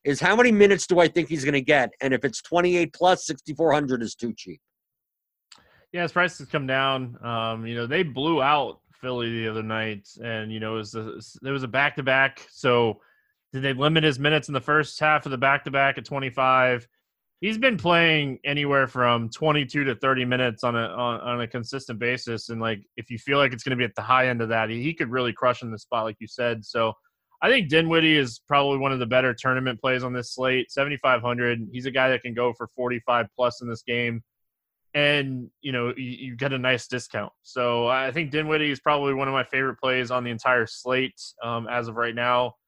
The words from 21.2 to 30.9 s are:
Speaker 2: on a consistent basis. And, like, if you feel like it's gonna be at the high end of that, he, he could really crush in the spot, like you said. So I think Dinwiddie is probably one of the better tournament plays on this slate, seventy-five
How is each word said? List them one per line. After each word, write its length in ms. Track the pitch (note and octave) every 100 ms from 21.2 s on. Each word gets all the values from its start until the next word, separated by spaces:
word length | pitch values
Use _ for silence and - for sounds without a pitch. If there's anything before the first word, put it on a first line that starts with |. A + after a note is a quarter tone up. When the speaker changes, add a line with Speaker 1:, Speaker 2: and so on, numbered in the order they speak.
Speaker 2:
on 200 | B2 A#2+
a 60 | A#2
consistent 520 | B2+ A2+ C#3 - A2+
basis. 500 | A#2+ B2 - A2+ -
And, 120 | A2+
like, 200 | A2+ G#2 - -
if 140 | A2+
you 80 | A#2
feel 200 | - C#3
like 140 | C#3
it's 100 | B2
gonna 140 | - B2+
be 80 |
at 100 | A#2+
the 80 | -
high 260 | G#2+ B2+ B2+
end 140 | A#2
of 60 | A2+
that, 220 | A2+ A2
he, 120 | A2+
he 120 | C3+
could 160 | E3 C3+
really 220 | B2+ B2
crush 300 | A2 B2+ B2
in 80 | A#2+
the 80 | G#2+
spot, 260 | - A#2+
like 120 | A2 G#2+
you 80 | A2
said. 380 | - A#2+ A2+
So 280 | G#2 A#2+ A2+ A2 _ _ _ _
I 80 | F3+
think 200 | C4 E3
Dinwiddie 480 | D#3 E3 E3 D#3+ D#3
is 240 | B2+ A#2 -
probably 300 | C#3+ C#3 C#3
one 120 | C3+
of 80 | C3
the 80 | A#2+
better 260 | B2+ C3
tournament 480 | A#2 C3 B2+ C3 A2+
plays 220 | C3+ B2+
on 100 | B2+
this 220 | B2+ A#2+
slate, 380 | - C3 B2+ A#2+
seventy-five 500 | - C#3+